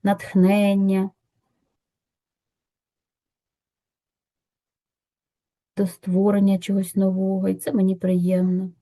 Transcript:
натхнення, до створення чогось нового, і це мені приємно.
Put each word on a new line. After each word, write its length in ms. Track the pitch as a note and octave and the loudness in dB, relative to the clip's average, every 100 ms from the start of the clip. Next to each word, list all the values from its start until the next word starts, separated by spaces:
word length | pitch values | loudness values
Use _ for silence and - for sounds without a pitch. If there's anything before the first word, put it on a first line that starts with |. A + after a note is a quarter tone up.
натхнення, 1080 | G3 G3 - F#3+ F#3 G3+ G3+ G3 G3 F#3+ F#3+ _ _ _ _ _ _ _ _ _ _ _ _ _ _ _ _ _ _ _ _ _ _ _ _ _ _ _ _ _ _ _ _ _ _ _ _ _ _ _ _ _ _ _ _ _ _ - | -2 -2 -2 2 4 4 2 2 0 0 -2 _ _ _ _ _ _ _ _ _ _ _ _ _ _ _ _ _ _ _ _ _ _ _ _ _ _ _ _ _ _ _ _ _ _ _ _ _ _ _ _ _ _ _ _ _ _ -4
до 100 | G3 | -4
створення 720 | - - F#3 G3+ G3+ G3 F#3+ | -4 -4 0 2 2 2 0
чогось 380 | - G3 F#3 G3 | -2 -4 -2 -2
нового, 520 | F#3+ F#3 F#3+ F#3+ F#3+ | 0 0 -2 -2 -2
і 60 | |
це 180 | F#3 - | -4 -2
мені 220 | B3+ F#3+ | 0 0
приємно. 760 | F#3 F#3 F3+ F3 F#3 F#3 F3+ F#3+ - | 0 0 0 0 0 0 -2 -4 -12